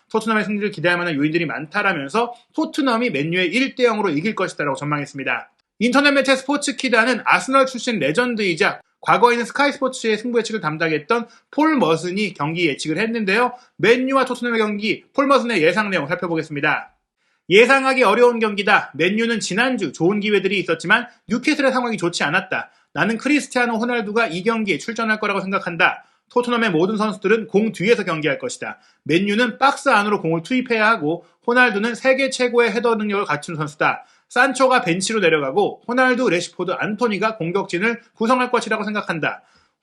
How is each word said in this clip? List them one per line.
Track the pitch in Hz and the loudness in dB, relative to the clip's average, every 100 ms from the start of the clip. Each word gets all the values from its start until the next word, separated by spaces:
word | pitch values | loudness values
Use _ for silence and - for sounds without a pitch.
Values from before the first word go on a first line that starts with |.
| _ | _
토트넘의 | 220 214 214 196 | -4 0 0 0
승리를 | 208 208 | -2 -4
기대할 | - 170 175 | -2 0 0
만한 | 175 139 | 0 0
요인들이 | 151 170 156 | 0 0 -2
많다라면서 | 120 156 202 196 160 139 220 240 - _ | -6 -6 -2 -2 -2 -2 -2 -2 -6 _
토트넘이 | - 311 311 269 226 240 | -6 -4 -2 -2 0 0
맨유의 | 139 156 180 175 | -2 -2 -2 0
일 | 226 262 - | 0 -2 0
대 | |
영으로 | 240 214 202 | 0 2 0
이길 | 143 214 214 | -2 -2 -2
것이다라고 | 175 - 147 135 | -4 -4 -4 -4
전망했습니다. | 147 147 135 139 131 117 - _ _ - | -4 -4 -4 -8 -6 -6 -8 _ _ -2
인터넷 | 233 269 285 | 2 4 4
매체 | 277 269 262 | 4 2 0
스포츠키다는 | 269 285 285 - 254 226 233 220 - | 0 -4 -4 -4 0 2 2 0 2
아스널 | 175 262 269 262 | 2 4 2 2
출신 | 233 254 214 | -2 -4 -2
레전드이자 | 139 160 247 220 196 160 190 - _ _ | 0 0 0 0 -2 0 0 -2 _ _
과거에는 | - 185 240 233 | 2 6 6 4
스카이 | 226 - 285 | -2 0 0
스포츠의 | 277 254 - 226 214 | 0 -4 -2 -2 -2
승부 | 247 233 | 0 -2
예측을 | 220 214 | -2 -4
담당했던 | 156 156 165 151 - 233 226 _ _ | -4 -2 0 -2 0 -2 -4 _ _
폴 | - 311 285 | 0 2 4
머슨이 | 160 165 175 190 202 | 2 2 0 -2 -2
경기 | - 147 165 165 | -2 -4 0 0
예측을 | 131 151 160 | 0 -4 -2
했는데요. | 226 233 190 214 247 247 _ - | -2 -2 0 2 0 -4 _ 0
맨유와 | 202 254 262 269 254 | 4 4 2 0 0
토트넘의 | 240 240 226 | -2 -2 0
경기, | 214 202 214 151 - | -2 -2 -4 -4 -4
폴 | - 277 | 0 2
머슨의 | 262 233 208 | 2 2 2
예상 | 160 202 208 | 2 2 0
내용 | 180 143 | -2 -4
살펴보겠습니다. | 180 180 160 147 143 151 123 - _ _ _ _ _ - | -4 -4 -4 -4 -2 -2 -2 -4 _ _ _ _ _ 4
"예상하기 | 190 240 269 269 254 | 6 8 6 4 2
어려운 | 208 220 240 233 | 4 6 4 4
경기다. | 220 202 202 180 - 135 | -2 -2 2 2 0 -2
맨유는 | 175 214 233 220 | 0 0 -2 -2
지난주 | - 185 262 240 160 | -4 -2 0 -2 -4
좋은 | - 165 208 | 0 0 0
기회들이 | 208 202 185 196 | 0 0 0 -2
있었지만 | 170 160 170 226 233 _ - | -2 -2 0 0 0 _ -6
뉴캐슬의 | 247 302 302 269 | -4 0 0 2
상황이 | 254 240 208 | 0 -2 -2
좋지 | 165 - | -4 -2
않았다. | 147 185 - 123 - _ _ | 0 -2 -2 -6 -8 _ _
나는 | 143 190 226 | -2 -2 0
크리스티아노 | 269 294 - 254 240 220 | 0 0 0 -2 0 0
호날두가 | 240 240 208 214 226 | -2 -2 -2 -2 -2
이 | 170 | -2
경기에 | 202 226 202 151 | -2 -2 -2 -4
출전할 | - 226 220 214 | -4 -4 -2 -2
거라고 | 208 202 | -2 -2
생각한다. | 196 196 180 165 165 - - _ _ | -2 -4 -4 0 0 0 -10 _ _
토트넘의 | 247 247 240 226 | -2 0 0 0
모든 | 160 190 214 | 2 0 0
선수들은 | 214 202 196 220 202 | -2 -2 0 0 0
공 | 196 220 | 0 0
뒤에서 | - 190 214 180 | 0 0 0 0
경기할 | 156 147 135 | -4 -2 -4
것이다. | 123 - 113 - _ _ | -6 -10 -12 -14 _ _
맨유는 | - 170 202 208 247 - | -2 0 0 0 0 0
박스 | 269 269 277 | 0 0 2
안으로 | 214 208 196 | 2 2 -2
공을 | 165 165 | -2 -4
투입해야 | 165 254 254 226 214 | -2 -2 0 0 2
하고 | 226 147 170 - _ - | 0 -2 -4 -8 _ 0
호날두는 | 247 247 202 233 | 4 4 2 -2
세계 | 226 262 262 269 | 0 2 2 0
최고의 | 262 247 240 233 | 0 0 2 2
헤더 | 220 233 220 | 2 0 0
능력을 | 214 202 175 | 0 -2 -2
갖춘 | 147 - 156 | -4 -6 -6
선수다. | 147 - 151 113 - _ _ | -6 -2 -2 -2 -8 _ _
산초가 | 247 269 262 262 247 | 0 2 2 2 4
벤치로 | 247 180 190 220 | 2 -2 -2 0
내려가고 | 170 156 135 170 165 - - | 2 2 0 0 0 -2 -4
호날두, | 247 254 247 240 | 0 2 2 0
레시포드, | 170 - - 180 | 0 -2 -6 -4
안토니가 | - 170 208 240 190 220 220 | -4 -4 -2 -2 0 -2 -2
공격진을 | 165 190 190 175 220 226 _ - | -4 -4 -2 -2 -2 -4 _ -4
구성할 | 226 254 247 | 0 2 2
것이라고 | 240 220 214 | -2 -2 -4
생각한다." | 208 208 196 165 139 - _ _ _ _ | -4 -6 -4 -4 -4 -6 _ _ _ _